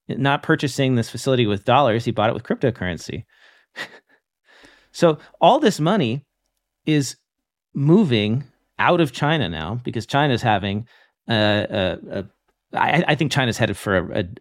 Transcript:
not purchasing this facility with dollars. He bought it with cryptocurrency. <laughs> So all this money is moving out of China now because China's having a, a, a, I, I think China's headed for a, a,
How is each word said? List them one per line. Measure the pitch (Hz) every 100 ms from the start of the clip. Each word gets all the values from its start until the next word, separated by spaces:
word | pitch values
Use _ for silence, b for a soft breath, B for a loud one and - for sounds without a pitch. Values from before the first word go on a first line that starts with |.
| -
not | - 139 143
purchasing | - 156 139 - 131 123
this | 110
facility | 131 139 127 107
with | 98
dollars. | - 127 131 110
He | 120
bought | 107 110
it |
with | -
cryptocurrency. | - 247 127 110 90 85 - - - B B B B B
<laughs> | B B B B _ _ b b b b b
So | - 170 151 B _
all | 170 262
this | 262 -
money | 156 214 117 143 - _ _ _ _ _ -
is | 151 131 - _ _ _ _ _
moving | - 143 190 175 113 104 123 - _ _ -
out | 117 175
of | 160
China | - 147 160 95
now | 78 80 120
because | 123 117 -
China's | 143 147 113
having | 120 104 98 104 117 b b _ -
a, |
a, | 110 104 104 - 104 92 87 - 98
a, | 98 _ _ _ _ -
I, | 131 147 -
I | 139
think | 151
China's | 143 123 104
headed | 107 101
for | 107 92
a, | 82 -
a, | 90 -